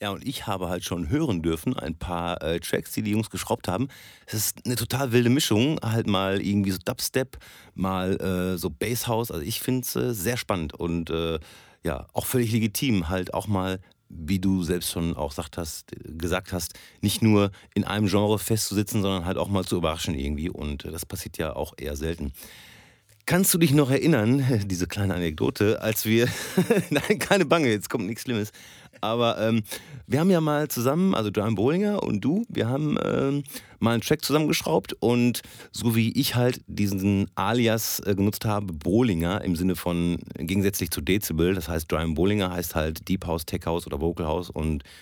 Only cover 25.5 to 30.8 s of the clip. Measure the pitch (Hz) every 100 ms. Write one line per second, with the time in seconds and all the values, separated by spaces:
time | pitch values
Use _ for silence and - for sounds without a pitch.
25.5 | - 104 110 110 107 107 113 120 - -
26.5 | - - 208 - 143 - 151 - 202 147
27.5 | 170 135 104 - 123 98 113 - 113 107
28.5 | - - - - - 104 117 117 95 110
29.5 | 113 107 - - - - 135 180 175 156
30.5 | 147 151 -